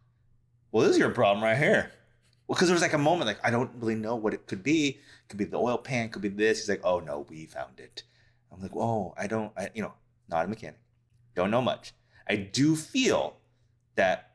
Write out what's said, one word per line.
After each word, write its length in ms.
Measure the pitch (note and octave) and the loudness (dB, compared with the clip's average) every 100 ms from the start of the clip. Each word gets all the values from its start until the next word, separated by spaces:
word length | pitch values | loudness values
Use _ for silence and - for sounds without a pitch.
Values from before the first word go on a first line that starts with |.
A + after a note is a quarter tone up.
| _ _ _ _ _ _ _ | _ _ _ _ _ _ _
well, 120 | A2 | 2
this 100 | F3 | 4
is 40 | F4+ | 4
your 100 | B2+ | 4
problem 340 | B2 G2+ G#2 | 4 4 4
right 140 | A2 B2 | 2 2
here." 340 | E3+ B2+ - - _ _ _ _ - | 4 2 0 -12 _ _ _ _ -6
Well, 100 | - | 2
'cause 100 | F3+ | 4
there 40 | E3+ | 4
was, 60 | |
like, 120 | E3+ | 2
a 40 | D3+ | 2
moment, 300 | D3+ F3 A2+ | 2 2 0
like, 120 | G2+ | 0
"I 80 | A#2 | 0
don't 200 | A#2 B2+ A#2+ | 0 -2 -4
really 200 | A2+ A2 | -4 -2
know 200 | G#2+ A#2 | -4 -2
what 180 | G#2+ | -2
it 140 | G2 - | -2 -6
could 160 | G2+ | -6
be. 240 | C#3 D#3+ C#3+ | 0 2 2
It 80 | - - - - | -2 -14 -20 -14
could 80 | G2+ | -6
be 80 | F2 | -4
the 140 | D#2+ | 0
oil 180 | A#2+ A#2 | 0 -2
pan, 320 | - B2 A2 | -4 -4 -4
could 120 | G2+ | -6
be 60 | G2+ | -6
this." 300 | G2+ A2 A2 | 0 2 2
He's 100 | G2+ | -2
like, 120 | G2 | -2
"Oh, 160 | F2+ F2+ | 0 0
no, 260 | D2+ D2 C#2+ | -2 -10 -10
we 160 | D#2 D#2 | -16 -14
found 340 | C#2+ B1+ B1+ | -14 -14 -16
it." 240 | B1 - - _ _ _ _ | -20 -20 -20 _ _ _ _
I'm 100 | F2+ | -14
like, 120 | F#2+ E2+ | -10 -4
"Whoa, 380 | A#2 A2 F2 - | -2 -2 -4 -8
I 100 | G2+ | -6
don't, 240 | A2 G#2+ - | -4 -6 -8
I, 140 | G2 A2 | -8 -6
you 60 | |
know, 100 | F#2+ - _ _ _ | -10 -12 _ _ _
not 180 | E2 F2+ | -2 -2
a 20 | |
mechanic. 320 | A2 D#2 - _ _ _ _ _ F2 | -6 -12 -18 _ _ _ _ _ -2
Don't 160 | G2 | 0
know 100 | A#2+ | 2
much." 320 | A2 - - - _ _ - | 0 -2 -10 -20 _ _ -4
I 80 | G#2 | -4
do 380 | G2 B2 D3+ D#3 | -2 2 2 2
feel 600 | - C4 A3+ E2+ D2 - _ _ _ _ _ - | -2 0 2 0 -2 -10 _ _ _ _ _ 0
that 360 | F#2+ - - | 0 0 -8